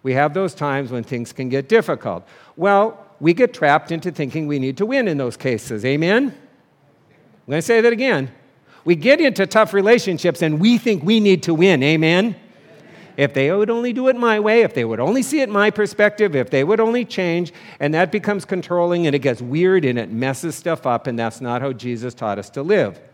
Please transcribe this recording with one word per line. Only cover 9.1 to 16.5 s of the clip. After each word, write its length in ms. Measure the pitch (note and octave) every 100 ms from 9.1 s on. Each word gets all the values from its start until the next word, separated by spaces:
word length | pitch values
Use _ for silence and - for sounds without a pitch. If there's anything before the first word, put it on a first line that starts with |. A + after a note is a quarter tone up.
| D#4
into 280 | D4 G3 F#3+
tough 260 | A3 G#3+
relationships 680 | G3 G3 A#3 G3+ E3+ F3 -
and 180 | D#3+ D3+
we 180 | G#3+ A#3+
think 240 | A#3+ F#3+
we 160 | D#3 A3
need 240 | G#3 F#3
to 120 | -
win. 280 | D#3 F#3+ D3+
Amen? 540 | C#3 D#3+ D#3+ F3 A3+ - - _ - - - - - -
If 160 | C#3
they 160 | C3+ C#3
would 180 | G3 G#3+
only 240 | A#3 B3
do 140 | A#3+ B3+
it 80 |
my 240 | B3+ A#3 G#3+
way, 240 | G#3+ A#3
if 120 | G#3+
they 100 | -
would 160 | A2+ A2
only 240 | C#3 C4
see 160 | - D4+
it 80 | B3+
my 220 | G#3 G#3
perspective, 680 | G#3 G3+ - G#3 G#3 G#3 D3
if 140 | A#2+